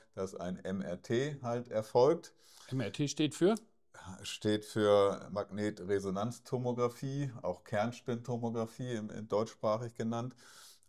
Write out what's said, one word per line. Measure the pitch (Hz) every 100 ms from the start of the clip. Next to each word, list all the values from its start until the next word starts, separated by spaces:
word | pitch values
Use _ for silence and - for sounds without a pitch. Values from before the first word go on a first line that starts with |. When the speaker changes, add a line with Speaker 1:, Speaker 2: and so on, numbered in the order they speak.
| _
Speaker 1:
dass | - 95 -
ein | 87 92
M | 92 98
R | 80 90
T | - 127 143 143
halt | 120 120 120
erfolgt. | 110 - 123 131 170 - - - - -
Speaker 2:
M | 131
R | 104
T | - 143
steht | - 151
für? | - 175 220 - _ _ - 90 95
Speaker 1:
Steht | 101 - 107 107
für | - 113 104 101 98 - -
Magnetresonanztomographie, | 101 98 101 104 104 90 98 95 95 117 120 - 127 123 120 120 - 135 139 139 117
auch | 90 -
Kernspintomographie | - 104 113 120 - 117 120 117 117 117 113 - 127
im, | 113 107
im | - 110
deutschsprachig | 101 113 - 110 107 120 -
genannt. | 113 117 127 - - - - -